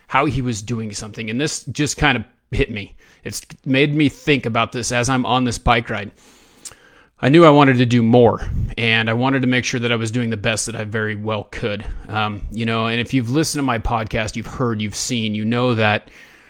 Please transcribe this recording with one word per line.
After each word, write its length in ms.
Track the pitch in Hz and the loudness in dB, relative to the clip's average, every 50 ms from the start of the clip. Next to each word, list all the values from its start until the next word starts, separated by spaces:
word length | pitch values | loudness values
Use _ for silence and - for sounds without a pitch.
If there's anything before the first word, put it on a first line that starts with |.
| _ - | _ -2
how 160 | - 131 143 | 0 0 2
he 180 | 156 117 135 123 | 2 0 -2 -2
was 200 | 123 117 101 104 | -2 -4 -4 -6
doing 300 | 101 120 110 113 107 98 | -6 -6 -6 -6 -8 -10
something. 380 | - 110 104 107 120 113 107 | -10 -12 -12 -12 -10 -8 -6
And 100 | 110 123 | -4 -2
this 240 | 151 151 - - - | -2 -4 -4 -6 -8
just 300 | 143 - - 147 135 - | -8 -4 -4 -2 -2 -2
kind 220 | - 160 143 127 117 | 0 2 2 2 0
of 60 | 104 - _ _ _ _ | -2 -8 _ _ _ _
hit 220 | - 104 139 - 113 | -4 -2 -2 -2 -4
me. 240 | 104 95 - - - - _ _ _ - | -8 -10 -12 -16 -20 -20 _ _ _ -14
It's 200 | - 104 - - - - - _ | -12 -12 -12 -12 -14 -18 -10 _
made 300 | - 131 135 147 151 147 | 0 2 4 4 4 2
me 140 | 151 151 135 | 2 2 2
think 380 | - - - - 147 127 - | 0 -2 0 0 0 0 0
about 260 | 120 110 117 113 110 - | 0 0 0 0 -2 -2
this 180 | 127 113 - | -6 -4 -2
as 180 | 127 123 123 120 | -2 0 0 0
I'm 160 | 131 127 123 | 0 0 0
on 180 | 101 120 127 127 | 2 2 2 2
this 140 | 123 107 - | 0 -2 -2
bike 300 | - 131 120 120 120 - | 0 2 2 2 0 -2
ride. 200 | 113 101 104 101 - _ _ - _ _ _ _ _ _ - - - - _ _ _ _ _ _ _ _ | -6 -8 -8 -10 -14 _ _ -20 _ _ _ _ _ _ -20 -20 -20 -20 _ _ _ _ _ _ _ _
I 80 | - 127 | 0 4
knew 160 | 143 170 170 | 6 8 8
I 60 | 156 | 10
wanted 260 | 143 147 143 135 131 120 | 8 8 8 6 6 4
to 80 | 127 | 4
do 160 | 117 120 120 113 | 4 4 4 4
more, 380 | 113 117 123 120 107 98 98 - - - - - - - | 6 6 8 8 6 4 2 -2 -4 -4 -4 -4 -4 -4
and 320 | - 117 113 113 113 113 113 | -2 0 2 2 2 2 0
I 40 | 113 | 0
wanted 300 | 120 123 135 135 135 127 | 0 0 0 0 0 2
to 40 | |
make 180 | 123 127 123 113 | 2 2 0 0
sure 140 | - - 123 | -2 -2 -2
that 140 | 117 117 120 | -2 0 0
I 40 | |
was 140 | 113 113 110 | 0 -2 -2
doing 200 | 110 127 120 113 | -2 -2 -2 -2
the 60 | 113 | -4
best 300 | 104 98 120 110 104 - | -2 -2 -2 -2 -2 -4
that 80 | 117 110 | -6 -8
I 80 | 113 107 | -8 -8
very 320 | 104 104 113 107 107 107 | -6 -4 -4 -4 -4 -4
well 300 | 104 104 107 107 104 - - - | -6 -4 -4 -4 -4 -6 -8 -8
could. 320 | - 120 110 104 104 - - - - - - | -6 -6 -4 -4 -6 -8 -10 -10 -10 -10 -6
Um, 340 | 107 110 104 104 104 101 - - | -4 -2 -2 -2 -4 -6 -10 -10
you 160 | - 113 117 | -8 -6 -4
know, 220 | 113 113 113 110 113 | -2 -2 -2 -2 -2
and 120 | 117 120 | -2 -2
if 140 | 117 - - | -2 -2 -2
you've 160 | 135 117 113 | -2 -2 0
listened 300 | 127 156 160 - - 147 | 0 0 0 0 -2 -2
to 20 | 139 | -2
my 160 | 131 120 113 | -2 -2 -2
podcast, 560 | - - 120 110 110 104 - 117 107 107 - | -2 -2 -2 -4 -4 -4 -4 -4 -4 -4 -6
you've 120 | 117 107 | -8 -10
heard, 340 | - - - 127 120 113 107 107 | -8 -6 -4 -2 -2 -2 -2 -4
you've 140 | 104 98 | -6 -6
seen, 400 | - - - 131 117 110 110 104 | -6 -6 -4 -4 -2 -2 -2 -2
you 80 | 107 107 | -2 -2
know 300 | 110 120 120 127 127 120 | -2 0 0 0 0 2
that 360 | 110 110 107 104 110 - - - - - - - - _ _ | 2 2 2 2 0 -2 -8 -18 -20 -20 -20 -20 -20 _ _